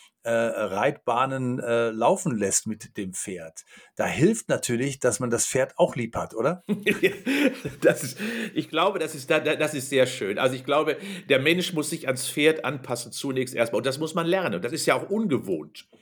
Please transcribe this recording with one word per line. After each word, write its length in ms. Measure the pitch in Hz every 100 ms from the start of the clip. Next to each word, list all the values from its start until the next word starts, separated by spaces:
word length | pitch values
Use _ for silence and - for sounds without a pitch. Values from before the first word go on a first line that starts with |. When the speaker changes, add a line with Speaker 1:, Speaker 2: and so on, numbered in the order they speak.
| - _
Speaker 1:
äh, 80 | 117
Reitbahnen, 1300 | 117 117 113 104 98 127 151 - 120 135 135 127 127
äh, 320 | 120 117 117
laufen 460 | 110 120 190 165 113
lässt 300 | 98 - -
mit 300 | 104 - -
dem 180 | 95
Pferd. 500 | 92 - 90 80 - - - - -
Da 100 | 98
hilft 420 | 87 170 220 -
natürlich, 520 | 123 - 117 135 131
dass 200 | 123 -
man 100 | 123
das 160 | 117 -
Pferd 320 | 135 131 -
auch 180 | 175 -
lieb 200 | 113 101
hat, 180 | 85
oder? 300 | 107 127 180 -
Speaker 2:
<laughs> 60 | 214 - 208 175 - - 277 285 - 139 -
Das 220 | 156 -
ist, 160 | 131 - 214 233 214
ich 140 | - 139
glaube, 300 | 156 185 190
das 160 | 156
ist 160 | 151 131
da, 100 | 156
da, 160 | 143 147
das 180 | 151
ist 140 | 151 127
sehr 180 | 131 127
schön. 320 | - 101 101
Also 160 | 131
ich 100 | 127
glaube, 320 | 127 143 151 143 202 185 -
der 100 | 135
Mensch 340 | 139 175 170
muss 180 | 156 151
sich 160 | 160 131
ans 220 | 127 -
Pferd 360 | - 151 156
anpassen 480 | 127 143 131 120 -
zunächst 420 | - 139 131 127
erstmal. 240 | - 117 104
Und 80 | 123
das 120 | 131
muss 160 | 156
man 120 | 170 165
lernen. 300 | 185 170 90
Und 80 |
das 80 | 120
ist 140 | 160 -
ja 80 |
auch 140 | 131 -
ungewohnt. 800 | 202 220 127 95 82 78 - - -